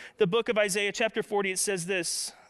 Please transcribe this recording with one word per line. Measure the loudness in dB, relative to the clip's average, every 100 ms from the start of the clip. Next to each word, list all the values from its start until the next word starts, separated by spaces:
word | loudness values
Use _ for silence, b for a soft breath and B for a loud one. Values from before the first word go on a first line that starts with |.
| B 0
the | 2
book | 2 0
of | 2
Isaiah | 2 2 -2
chapter | 0 -2 0
forty. | -2 0 0
It | 0
says | 0 -2 -2
this, | -2 -2 -4 -6 -12 B